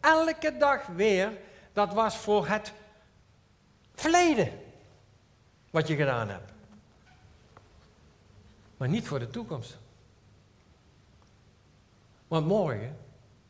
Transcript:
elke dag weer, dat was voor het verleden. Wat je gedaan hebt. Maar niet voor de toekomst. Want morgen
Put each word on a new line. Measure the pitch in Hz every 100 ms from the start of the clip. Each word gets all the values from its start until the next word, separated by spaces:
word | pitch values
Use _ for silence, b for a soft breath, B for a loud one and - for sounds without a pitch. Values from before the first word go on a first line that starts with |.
elke | 294 320 330 320 311 254
dag | 285 269 -
weer, | 175 214 185 208 202 B B B
dat | 202 202
was | 202 220 -
voor | 202 208 170
het | 214 - - - - _ _ _ _ _ _ _ _ _
verleden. | - 311 349 349 240 117 - - - - _ _ _ _ _ _ _ _
Wat | 160 156
je | 151
gedaan | 139 120 104
hebt. | 92 87 - - - - _ _ - - - _ - - - - _ - _ _ - - - - -
Maar | 220
niet | 220 -
voor | 139
de | 117
toekomst. | 233 226 139 - - - _ _ _ _ _ _ _ _ _ _ _ _ _ _ _ _ _ _ _ _ _ _ _ _
Want | 160 156
morgen | 208 160 104 117 - - - - _ _